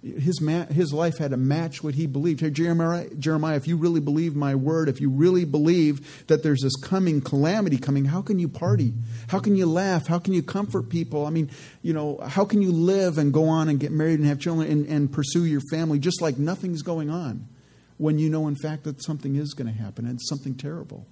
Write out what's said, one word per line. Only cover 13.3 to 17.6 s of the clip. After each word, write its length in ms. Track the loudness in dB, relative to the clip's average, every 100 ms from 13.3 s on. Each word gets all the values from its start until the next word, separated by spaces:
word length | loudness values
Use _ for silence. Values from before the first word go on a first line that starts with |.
go 160 | 4 4
on 200 | 4 2
and 100 | 0
get 140 | 0
married 280 | 0 2 4
and 60 | 2
have 120 | 2
children 320 | -2 -2 0
and, 160 | 0 0
and 260 | 0 0
pursue 320 | 0 0 0
your 160 | 2 0 -2
family 280 | -2 0 0
just 240 | 0 0
like 160 | -2 0
nothing's 420 | -2 -2 -4 -6
going 300 | -4 -4 -4
on 360 | -4 -6 -8 -12 -20